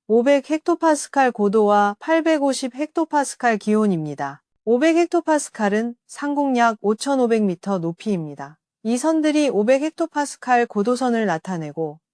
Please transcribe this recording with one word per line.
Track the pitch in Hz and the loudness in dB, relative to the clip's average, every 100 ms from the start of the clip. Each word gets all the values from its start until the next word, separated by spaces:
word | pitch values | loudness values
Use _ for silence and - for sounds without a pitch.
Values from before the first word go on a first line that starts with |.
| - | 0
오백 | 220 240 285 269 | 2 4 2 2
헥토파스칼 | 302 - 330 330 294 - 277 262 | -4 -2 0 2 0 0 0 0
고도와 | 240 202 214 208 208 202 208 | 2 0 2 4 4 2 -2
팔백오십 | - 330 320 311 277 262 262 | 0 0 2 2 0 -2 -6
헥토파스칼 | 247 294 - 320 294 262 - 240 214 | -6 -6 -2 -2 0 -2 -2 0 0
기온입니다. | - 214 214 175 151 143 143 143 _ _ - | 0 0 2 0 -4 -6 -8 -10 _ _ 0
오백 | 247 320 330 | 2 4 2
헥토파스칼은 | 339 339 320 302 - - 208 208 233 240 _ | 2 0 0 -2 -2 -4 -2 0 -4 -8 _
상공 | - 285 285 285 247 | -10 -6 -2 0 2
약 | 233 220 | 2 0
오천오백 | 202 214 277 277 240 226 | -2 -2 -2 0 2 2
미터 | 208 170 196 196 | 0 -2 -4 -4
높이입니다. | 165 170 220 190 151 143 143 156 _ _ | -4 -6 -6 -6 -6 -12 -16 -18 _ _
이 | 220 240 | -4 -2
선들이 | 302 320 302 302 285 | 0 0 2 2 0
오백 | 190 214 269 | 0 2 2
헥토파스칼 | 311 - 330 294 285 - - 247 240 | 0 -4 -6 -4 -6 -6 0 0 2
고도선을 | 208 202 247 254 233 214 | 0 0 0 0 0 0
나타내고 | 160 - 180 151 143 156 151 _ | -2 -4 -8 -8 -6 -8 -8 _